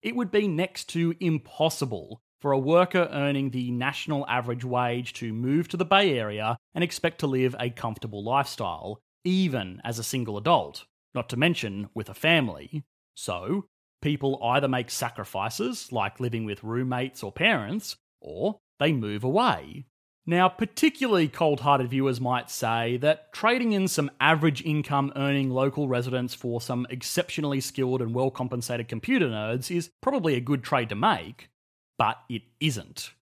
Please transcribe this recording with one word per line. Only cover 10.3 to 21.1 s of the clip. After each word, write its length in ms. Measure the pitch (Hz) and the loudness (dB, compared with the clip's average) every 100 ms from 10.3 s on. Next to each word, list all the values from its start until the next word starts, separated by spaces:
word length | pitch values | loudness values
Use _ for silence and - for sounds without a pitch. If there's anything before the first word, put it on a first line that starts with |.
| 104 | -2
adult, 480 | 110 160 78 71 - _ _ 127 | 2 2 2 -10 -20 _ _ -8
not 120 | 123 | -6
to 60 | 120 | 0
mention 540 | 160 165 110 98 104 | 2 2 -4 -6 -8
with 140 | - 107 | -8 -10
a 60 | |
family. 680 | 110 156 165 123 76 78 156 - _ _ - | -4 2 2 2 -6 -10 -10 -12 _ _ -12
So, 500 | - 90 92 196 - _ _ _ | -6 -6 -2 -4 -4 _ _ _
people 420 | 147 147 139 135 | -2 0 0 0
either 260 | 117 131 139 | 2 2 2
make 220 | 127 120 | -2 -4
sacrifices, 1000 | - 123 - 98 95 104 - 233 240 - | -6 -6 -8 -8 -4 -4 -4 -6 -6 -6
like 280 | 120 98 - | -4 -4 -4
living 240 | 123 113 | -4 -4
with 180 | 110 101 | -6 -8
roommates 600 | 110 117 127 127 131 - | -4 -4 -2 -2 -4 -8
or 80 | 101 | -12
parents, 640 | - 180 185 104 202 - - _ _ | 0 2 2 -2 -6 -8 -14 _ _
or 400 | - 80 160 208 _ _ | -12 -2 -2 -4 _ _
they 140 | 147 | 2
move 320 | 147 107 104 | 2 -2 -2
away. 600 | 127 165 247 90 69 80 135 _ _ _ | 0 2 2 0 -4 -16 -16 _ _ _
Now, 240 | - 170 185 | -2 4 4
particularly 760 | - 226 - 320 - 262 | 2 -6 2 2 2 2